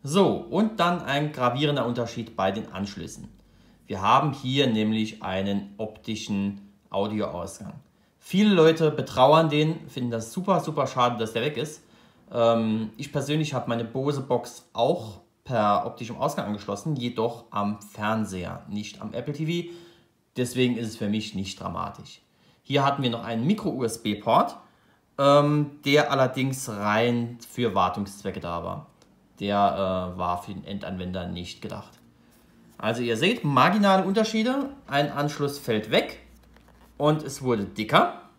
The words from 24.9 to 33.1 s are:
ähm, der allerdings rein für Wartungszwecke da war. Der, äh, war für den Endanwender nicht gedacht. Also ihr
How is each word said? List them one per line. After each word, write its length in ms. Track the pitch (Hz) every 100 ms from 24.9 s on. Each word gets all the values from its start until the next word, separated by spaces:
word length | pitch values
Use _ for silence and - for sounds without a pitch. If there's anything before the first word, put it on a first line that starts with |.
| _ _ -
ähm, 600 | 139 147 147 151 147 - 139
der 240 | 147 143
allerdings 600 | 139 127 135 135 131 -
rein 680 | 104 104 107 120 120 117 117 -
für 280 | - 117 95
Wartungszwecke 640 | 87 101 98 - - -
da 240 | 85 85
war. 240 | 87 95 - _ _ _ _ _
Der, 760 | 101 101 101 98 95 92 90
äh, 60 | 90
war 240 | 87 87
für 100 | -
den 100 | 95
Endanwender 640 | - 101 - 92 90 92 90
nicht 360 | 87 90 -
gedacht. 360 | 107 101 - - _ _ _ _ _ _ - -
Also 240 | 110 117
ihr 160 | 120